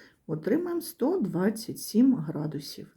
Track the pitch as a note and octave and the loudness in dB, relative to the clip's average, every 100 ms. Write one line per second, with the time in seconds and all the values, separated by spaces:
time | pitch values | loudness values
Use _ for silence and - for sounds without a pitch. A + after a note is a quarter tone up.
0 | - _ - D#3 F#3 D4 F4+ E4+ - - | -20 _ -8 -4 0 0 0 -4 -6 -2
1 | B3+ F#4+ G3 E3 G3 A3 - - - G#3 | 0 2 0 2 2 0 -8 -10 0 4
2 | C4 A#3+ D3+ D#3 D#3 D3+ - - - | 6 4 -2 -4 -4 -6 -10 -14 -16